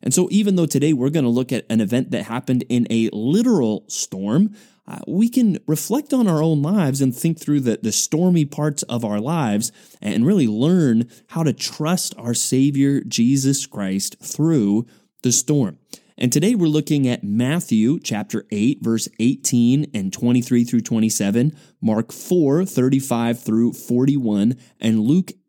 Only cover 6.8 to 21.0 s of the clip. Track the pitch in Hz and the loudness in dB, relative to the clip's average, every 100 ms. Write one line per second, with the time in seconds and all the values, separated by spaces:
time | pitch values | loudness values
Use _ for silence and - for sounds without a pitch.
6.8 | 151 139 135 123 165 160 - 147 127 107 | 0 0 -2 0 -2 -2 -2 0 0 -2
7.8 | 113 - - 156 180 175 143 - 151 147 | -2 -4 -2 0 2 2 0 -2 -4 -4
8.8 | - 120 113 104 117 170 131 104 117 - | -6 -4 -2 -4 -2 -2 0 -2 -4 -10
9.8 | - - 104 104 127 202 123 107 143 185 | -20 -10 -4 0 2 2 2 2 2 4
10.8 | 147 113 113 - _ 165 160 113 - - | 4 2 0 -8 _ -2 -2 -2 -8 -6
11.8 | 156 180 - - 117 117 - 127 139 139 | -4 -2 -4 -8 -6 -4 0 2 2 2
12.8 | 139 139 - - 117 139 135 139 - - | 2 0 -2 0 2 2 2 -2 -4 -8
13.8 | 98 95 - - - - 156 160 101 104 | -4 -4 -4 -10 -14 -2 2 2 2 0
14.8 | 120 _ _ _ 123 117 - 151 107 76 | -2 _ _ _ -2 -2 0 0 0 -6
15.8 | _ - _ - 123 143 180 240 165 151 | _ -20 _ -4 -2 2 0 2 2 0
16.8 | 151 147 131 120 101 104 123 165 - 110 | 0 0 0 -2 -4 -2 0 -2 0 2
17.8 | 110 160 - 104 104 107 - 104 110 147 | 2 0 -4 -8 -6 -8 -6 -2 0 0
18.8 | 113 113 - _ 117 139 - 123 120 135 | -2 -2 -4 _ -2 0 0 2 4 2
19.8 | 151 110 95 - 120 123 120 123 120 120 | 0 -4 -6 -2 0 0 2 0 2 0
20.8 | 107 113 | -2 0